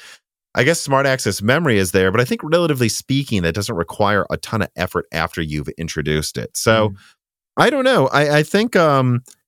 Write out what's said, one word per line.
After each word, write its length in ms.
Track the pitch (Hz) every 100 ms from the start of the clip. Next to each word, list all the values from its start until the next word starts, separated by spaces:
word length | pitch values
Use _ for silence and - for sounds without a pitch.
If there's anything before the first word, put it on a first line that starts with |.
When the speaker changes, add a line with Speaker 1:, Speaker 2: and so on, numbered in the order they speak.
| - - _ _ _ -
Speaker 1:
I 80 |
guess 160 | 127 165
Smart 260 | - 135 139
Access 360 | 131 117 95
Memory 360 | 104 143 165 107
is 140 | 92
there, 180 | 98 92
but 100 | 104
I 40 | 127
think, 160 | 233
relatively 440 | 151 170 170 135 117
speaking, 540 | - - 135 139 104
that 140 | 85 85
doesn't 200 | 101 85
require 500 | 85 - 104 104 -
a 80 | 82
ton 240 | - 113
of 80 | 95 -
effort 300 | 90 90 -
after 300 | 85 82 -
you've 260 | 82 76 69
introduced 680 | - 82 - 73 76 76 -
it. 180 | - -
So, 340 | - 110 110
Speaker 2:
Mm. 60 | 98 - _ _ _ _ -
Speaker 1:
I 120 | 185
don't 140 | 285
know. 240 | 262 247 135
I, 300 | 139 147 147
I 60 |
think, 320 | 151 196 233 196
um, 460 | 160 139 127 120 - _